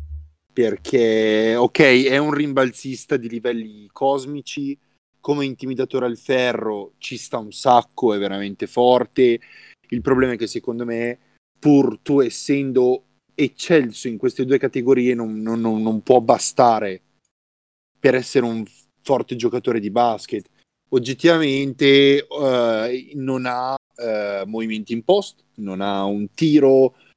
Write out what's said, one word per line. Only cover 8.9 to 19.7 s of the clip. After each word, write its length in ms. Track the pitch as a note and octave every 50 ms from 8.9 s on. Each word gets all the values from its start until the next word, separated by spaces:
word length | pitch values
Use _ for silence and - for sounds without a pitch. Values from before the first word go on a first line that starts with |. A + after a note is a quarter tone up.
| B2+ B2 B2 - _ C3+ B2+ A#2+ A#2 - - - - - - - _ _ _ _
Il 100 | B2 A#2+
problema 320 | - C3 C3 B2+ C3 B2+
è 40 | A#2+ G#2
che 80 | A#2
secondo 400 | G#2 - A2 - B2 A#2 A#2 B2
me, 320 | A#2 A#2 A#2 A#2 A#2+ A#2+ - _ _ _ _ _ _ _ _
pur 400 | - D3+ C#3+ C#3 C3+ A#2+ A2 -
tu 200 | - - C#3+ C#3
essendo 840 | B2+ A2+ - - - - C#3+ C#3 C#3 C3+ B2 B2+ B2 B2 B2+ - - _ _ _ _ _ _
eccelso 720 | - D3+ - - - - - E3+ D3+ B2+ A2+ - - - B2
in 80 | A2+
queste 300 | G2+ C3 B2 - - B2+
due 120 | B2+ C#3 A#2+
categorie, 560 | C#3 B2+ - C3+ A#2+ C3 C3+ B2+ B2 B2 B2
non, 260 | A#2 A2+ A2 A2 G#2+
non, 180 | A2 A2+ A2+ A2+
non, 220 | A2+ A2+ A2 A2
non 200 | A2 A2+ A2 G#2+
può 200 | - - B2+ B2
bastare 800 | A2+ A#2+ A#2+ G#2+ - - - - B2+ A#2 A2+ G#2+ G#2 G2 F#2 - _ _ _ _ _ _ _ _ _ _ _ _ _ _ _ _ _ _ _ _
per 160 | - C3+ B2
essere 320 | B2+ B2 - - B2+ A#2+
un 180 | A#2 A2+ A2+ G#2 - _ _ _ _ _ _
forte 340 | _ - C3+ B2 - - B2+
giocatore 420 | A#2 A#2+ A2+ B2 B2 - B2+